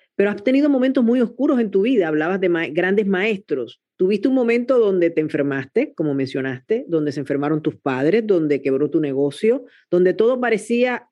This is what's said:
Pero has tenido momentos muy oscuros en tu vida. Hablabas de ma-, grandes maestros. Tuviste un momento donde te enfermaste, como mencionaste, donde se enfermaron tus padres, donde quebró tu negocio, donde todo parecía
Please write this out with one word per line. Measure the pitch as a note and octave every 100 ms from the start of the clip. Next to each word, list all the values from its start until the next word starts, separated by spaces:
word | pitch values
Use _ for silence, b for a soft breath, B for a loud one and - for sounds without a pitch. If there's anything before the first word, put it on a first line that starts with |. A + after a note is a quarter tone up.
| _ -
Pero | G3+
has | G#3
tenido | - C4+ D4
momentos | C4+ C4 C4+
muy | A3+ B3+
oscuros | A#3 - D4 B3+
en | A3
tu | G3
vida. | A3 C4 D#3+
Hablabas | D3+ D#3+ G3
de | F#3
ma-, | E3+ D#3+
grandes | D#3 F#3 G3+ G3+
maestros. | F#3 G#3+ G3 - C#3 A#2 - _ -
Tuviste | F#3 G#3 C4+
un |
momento | C4 A#3 A#3 A#3+ B3+
donde | G#3 F#3+ E3+
te | D#3+
enfermaste, | D#3 - C#3+ C#3 C3 A3 D4
como | - D#3 C#3
mencionaste, | C3+ C3+ C3 B2+ - A3+ -
donde | E3 D3
se | C#3
enfermaron | C3+ C#3+ D3 D#3
tus | D#3 -
padres, | C#3+ B2+ D3 G#3+ A3
donde | F3+ D3+ C#3
quebró | C#3 C3+ D3
tu | E3
negocio, | D3 C3+ C#3+ - A3 C4 - B B
donde | F3 F#3
todo | F3 A3+ B3+
parecía | A#3+ A3 - A#3+ B3 B3 -